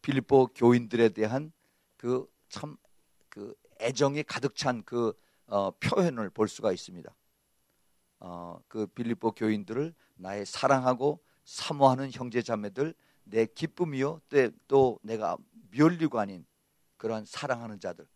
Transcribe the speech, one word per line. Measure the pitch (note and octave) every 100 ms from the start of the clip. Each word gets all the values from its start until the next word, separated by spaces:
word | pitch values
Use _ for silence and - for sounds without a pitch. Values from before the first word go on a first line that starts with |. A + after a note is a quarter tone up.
빌립보 | - C3 - C3+ B2+ -
교인들에 | A#2+ A#2+ A#2 A#2 A2+
대한 | G2+ G#2+ B2+ D#3 _ _ _ _ _
그 | A#2+ B2+ - _ _
참 | - D3+ C#3+ _ _ _ _ _
그 | - G2+ - _ _
애정이 | A2+ B2 C#3 C#3+
가득 | - - C3+ -
찬 | C#3 A#2+
그, | - A#2+ A#2 - _ _ _
어, | G2+ G2
표현을 | - - - F3 B2 G2+
볼 | - G#2+
수가 | - G#2+
있습니다. | F#2 - F2+ - _ _ _ _ _ _ _ _ _ _ _
어, | F2+ F2 F2 E2+ _
그 | A2 G2+
빌립보 | - A#2 A#2 A2+
교인들을 | - A2 G#2+ F#2+ A2+ D#3 E3 _ _
"나의 | F#2 G2+ G2+
사랑하고 | - C3+ C3+ B2+ B2+ C#3 D3+ _ _ _
사모하는 | - - D3 C#3 B2+ C3+
형제 | B2 B2 A#2
자매들, | A2+ A2+ G#2 G2 D3+ E3 _ _
내 | - G#2+ A2+
기쁨이요, | - D#3+ - F3 C3+ C3+ E3 _
또, | D3 B2 - _
또 | C3+ C3 A2
내가 | G#2+ A2+ G#2 F2 - - -
멸류관인 | A#2+ D#3 E3+ D#3+ A#2 G2+ F#2 C2+ _ _ _ _ _
그러한 | A2 A2 G#2
사랑하는 | - C#3+ B2 A#2 G#2
자들" | F#2+ E2+ D2+